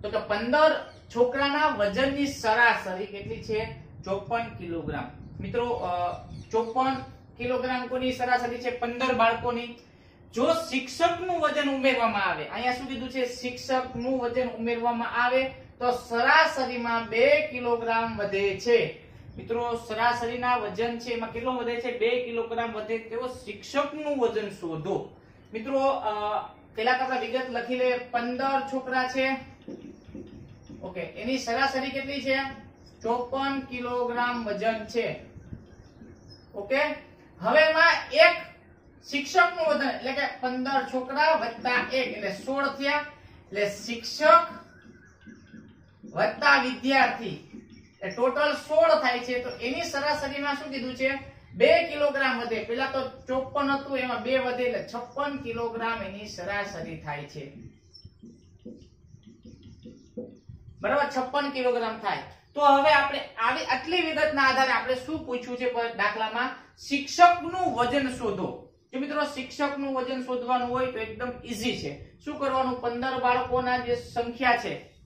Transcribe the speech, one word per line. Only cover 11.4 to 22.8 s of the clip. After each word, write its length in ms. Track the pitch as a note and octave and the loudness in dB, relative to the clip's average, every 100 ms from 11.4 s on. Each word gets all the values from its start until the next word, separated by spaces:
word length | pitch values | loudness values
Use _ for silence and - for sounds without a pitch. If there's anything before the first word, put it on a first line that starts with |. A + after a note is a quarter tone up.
વજન 340 | D4+ D4 C#4 | 2 2 0
ઉમેરવામાં 500 | C4+ C4 A#3+ A3+ G3+ | 2 2 4 2 2
આવે, 240 | F#3 D#3 D3 | 0 0 -4
અહીંયા 240 | G#3+ B3 | -2 -2
શું 140 | B3+ C4 | -2 -6
કીધું 220 | B3+ B3+ | -8 -6
છે? 180 | C4 A#3+ | -2 -4
શિક્ષકનું 920 | - B3 - - B3+ B3+ A#3 B3 C4 | -4 -8 -8 -2 -2 0 -4 -2 0
વજન 300 | A#3+ A#3+ A#3+ | 0 0 -2
ઉમેરવામાં 760 | A3+ A#3 A#3 A#3+ A#3 A3+ A#3 | -2 -2 0 0 0 -2 0
આવે 200 | B3 C4 C4+ - - - | 2 2 0 -6 -20 -2
તો 140 | B3 | 0
સરાસરીમાં 1160 | - - A#3 C4 D#4 D#4+ C#4 A#3+ B3 A#3 A#3 A3+ | 0 -2 2 6 8 6 2 -2 -2 -2 -2 0
બે 380 | A3+ C#4 D4 D4+ | 4 6 6 2
કિલોગ્રામ 720 | B3 A#3+ A#3 A3+ A3+ A3+ G#3+ | -4 0 0 2 0 0 -2
વધે 420 | G3+ G3 G3 F#3+ | -2 0 0 0
છે. 440 | A#3+ A#3 D#3 - - - - - | 4 4 4 -6 -18 -20 -18 -16
મિત્રો, 480 | - A#3 A#3+ A#3 - | -4 -2 -2 -4 -4
સરાસરીના 680 | G#3+ A#3+ A#3 A#3 B3 B3 A#3+ | 2 2 2 -2 -2 2 2
વજન 420 | G3+ F3+ A#3 A#3 | 0 -2 -2 -2
છે 120 | B3 | -4
એમાં 220 | A3+ A3+ | -4 -4
કેટલો 200 | A#3 B3+ | -4 -4
વધે 280 | B3 A3+ A#3 | -2 -2 -2
છે? 180 | B3 G#3 | -4 0
બે 260 | A3+ B3 | 2 2
કિલોગ્રામ 480 | B3 A#3 A3+ A#3 A#3 | -2 -4 -2 -2 -2
વધે. 260 | G#3+ | -4